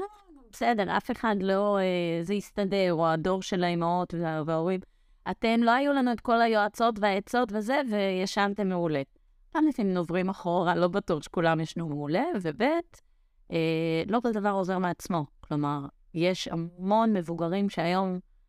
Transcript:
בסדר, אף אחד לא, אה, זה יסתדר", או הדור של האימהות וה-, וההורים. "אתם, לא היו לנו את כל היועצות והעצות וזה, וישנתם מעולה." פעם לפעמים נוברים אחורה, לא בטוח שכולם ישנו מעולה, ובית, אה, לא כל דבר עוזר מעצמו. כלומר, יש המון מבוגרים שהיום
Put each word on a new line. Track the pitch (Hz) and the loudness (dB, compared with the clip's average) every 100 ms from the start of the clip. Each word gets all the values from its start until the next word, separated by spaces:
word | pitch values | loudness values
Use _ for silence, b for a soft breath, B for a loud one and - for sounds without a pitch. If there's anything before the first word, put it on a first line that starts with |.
| 403 - - 285 233 | -4 -12 -20 -20 -20
בסדר, | - 233 226 190 202 | -2 0 2 0 -2
אף | - | -2
אחד | 233 233 202 | -4 -2 0
לא, | 190 196 208 202 | 0 2 2 2
אה, | 185 180 175 165 | 2 0 0 -2
זה | 170 | -2
יסתדר", | 208 - - 196 196 185 | -4 -4 -4 -2 2 2
או | 165 165 | 2 2
הדור | 160 185 190 | 2 0 -2
של | - 190 | -2 0
האימהות | 175 170 170 180 175 | 0 0 0 0 -2
וה-, | 170 170 156 151 | -4 -4 -2 -2
וההורים. | 160 170 185 - _ _ _ - | -2 0 -2 -6 _ _ _ -10
"אתם, | 185 226 233 | -2 0 4
לא | 233 | 4
היו | 247 285 | 4 2
לנו | 277 247 | 2 2
את | 226 | -2
כל | - 233 | 0 2
היועצות | 233 214 208 - 233 214 | 4 4 2 2 0 2
והעצות | 208 196 - 247 240 | 0 0 0 0 0
וזה, | 208 208 277 269 | -2 0 0 0
וישנתם | 208 196 185 190 - 202 202 196 | 0 0 0 -2 0 0 0 0
מעולה." | 180 170 147 139 _ _ _ _ | 0 0 -2 -4 _ _ _ _
פעם | 269 311 | 2 2
לפעמים | 254 202 | 2 0
נוברים | 180 170 180 185 | 0 0 0 -2
אחורה, | 190 175 175 175 170 | -2 0 2 2 2
לא | 175 | 2
בטוח | 190 - 160 | 0 0 -2
שכולם | - - 165 160 | -2 0 2 2
ישנו | 160 - 165 | -2 -6 -6
מעולה, | 147 147 170 320 277 | -6 -2 -2 0 -2
ובית, | 170 143 262 330 339 - _ _ _ _ _ | -6 0 0 0 -4 -16 _ _ _ _ _
אה, | 170 160 160 165 160 190 | -2 0 0 0 -2 0
לא | 226 | 0
כל | 240 | 0
דבר | 214 208 | 0 0
עוזר | 196 180 185 | 0 0 -2
מעצמו. | 180 170 - 170 147 _ | -2 -4 -4 -4 -4 _
כלומר, | - 147 147 147 139 - _ | -6 -2 -2 -4 -8 -16 _
יש | 165 175 185 - | -2 0 0 -4
המון | 165 165 175 185 214 226 | -6 -6 -6 0 2 4
מבוגרים | 202 160 170 165 190 202 | 0 -2 -4 -2 0 -2
שהיום | - 165 185 190 185 - _ | 0 0 0 0 -4 -10 _